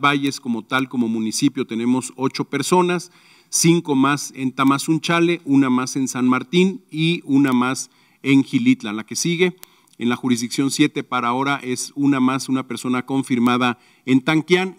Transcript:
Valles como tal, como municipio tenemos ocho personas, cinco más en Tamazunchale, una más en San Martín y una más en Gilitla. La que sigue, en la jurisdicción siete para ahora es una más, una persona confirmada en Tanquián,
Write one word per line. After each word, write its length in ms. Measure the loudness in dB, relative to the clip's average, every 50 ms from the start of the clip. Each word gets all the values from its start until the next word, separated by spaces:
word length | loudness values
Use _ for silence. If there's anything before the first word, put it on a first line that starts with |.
Valles 400 | 0 0 0 2 -2 -2 -4 -6
como 240 | -6 -6 -6 -6 -6
tal, 240 | -4 -4 -4 -4 -2
como 180 | -4 -4 -2
municipio 580 | -2 -2 -2 -4 -4 -4 0 0 0 0 0 -6
tenemos 480 | -6 -6 -4 0 0 0 0 -2 -6 -8
ocho 300 | -4 -4 -4 -4 -4 -8
personas, 680 | -6 -4 -6 -2 2 2 2 2 2 0 -4 -6 -10 _ _ _ _ _ _ _ _
cinco 440 | -4 2 4 4 4 4 2 0 2
más 380 | 2 4 2 2 0 -4 -10 -10
en 160 | -6 -6 -6
Tamazunchale, 920 | -2 2 2 2 2 2 0 -2 -2 -2 0 0 0 2 2 2 0 -2 -2
una 260 | 2 2 4 4 4
más 240 | 2 0 -2 -2 -4
en 140 | -4 -4 -4
San 180 | -2 0 0
Martín 560 | 2 2 0 -2 0 2 2 4 2 0 -4 -12 _
y 300 | -6 -2 0 0 0 -2 -2
una 280 | 0 2 4 4 4 2
más 400 | 2 0 0 -2 -6 -8 -14 _ _ _ _ _ _ 0
en 180 | 2 4 4 4
Gilitla. 500 | 2 -2 0 2 2 2 2 0 -8 -8
La 120 | -8 -10
que 100 | -10 -8
sigue, 400 | -4 -2 -2 0 0 0 0 -2 -6 -18 _ _ _ _ _ _ _
en 100 | -2 -2
la 80 | -2
jurisdicción 560 | -2 0 -2 0 0 -2 -6 -4 -2 -2 -2 0
siete 320 | 0 0 0 0 -4 -8
para 240 | -4 -6 -4 -2 -2
ahora 320 | -2 -2 -2 -2 -4 -4 -4
es 300 | -6 -6 -6 -8 -12 -6
una 240 | 0 0 2 2 4
más, 300 | 2 2 0 0 -2 -4
una 180 | -4 -4 -4
persona 400 | -6 -10 -8 -6 -4 -4 -4 -4
confirmada 720 | -4 -4 -4 -2 -2 -2 0 2 2 2 2 0 0 -2 -4 _ _ _ _ _
en 160 | 2 2 2 2
Tanquián, 520 | 2 0 0 2 2 0 0 0 -4 -8